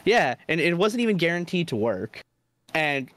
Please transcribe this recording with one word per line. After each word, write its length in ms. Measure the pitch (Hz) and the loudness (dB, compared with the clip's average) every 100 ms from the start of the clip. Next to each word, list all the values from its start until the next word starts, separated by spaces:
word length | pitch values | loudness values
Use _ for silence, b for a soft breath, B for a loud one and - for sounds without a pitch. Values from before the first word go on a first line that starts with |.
| 185 | 0
Yeah, 300 | 233 147 123 - | 2 2 -2 -4
and 140 | 160 | 0
it 160 | 160 170 | 0 2
wasn't 240 | 214 240 | 0 2
even 160 | 233 190 | 0 2
guaranteed 500 | 165 175 175 180 170 | 0 -2 -2 -2 -2
to 80 | 113 | -2
work. 460 | 113 95 107 - - _ _ _ _ 160 | -2 -2 -6 -12 -20 _ _ _ _ -2
And 320 | 151 139 131 | 0 -2 -4